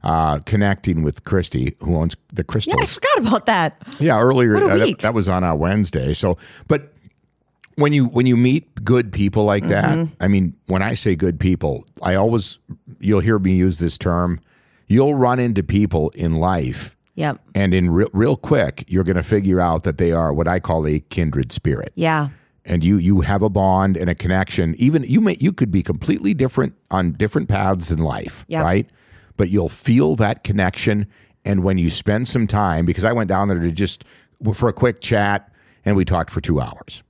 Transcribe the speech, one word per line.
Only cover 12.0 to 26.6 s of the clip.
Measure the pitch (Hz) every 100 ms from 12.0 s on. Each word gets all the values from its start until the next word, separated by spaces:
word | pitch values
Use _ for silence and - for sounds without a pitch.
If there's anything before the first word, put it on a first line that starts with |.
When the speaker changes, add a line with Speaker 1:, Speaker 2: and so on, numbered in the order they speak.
Speaker 1:
I | 90 95
always, | 107 113 95 - _ - - -
you'll | 95 104
hear | 101 107
me | 95 92
use | 92 80
this | 85 -
term, | 92 87 87 85 _ _ _ _ _
you'll | 107 139 143
run | 123 127
into | 120 101
people | 76 101 104 82 76 -
in | 82 80
life. | 87 90 64 64 - _ _ -
Speaker 2:
Yep. | 151 - _
Speaker 1:
And | 98 98
in | 92 -
re-, | 82 -
real | 95 120 135
quick, | - 143 78 - -
you're | 90
gonna | 90 90
figure | - 107 98 90
out | 87 80
that | 90 76
they | 87
are | 82 80
what | 73 82
I | 90
call | - 80 76
a | 76
kindred | - - 80 69 62
spirit. | - - 67 - -
Speaker 2:
Yeah. | 165 156 143 - _ _ -
Speaker 1:
And | 87
you, | 82 101
you | 87 98
have | 76 101
a | 107
bond | 98 95 95 95 90
and | 87
a | 85
connection. | 90 92 95 - 82 82
Even | 123 156
you | 123 143
may, | 214 107
you | -
could | - 120
be | 92
completely | - 73 - - -
different | 170 131 -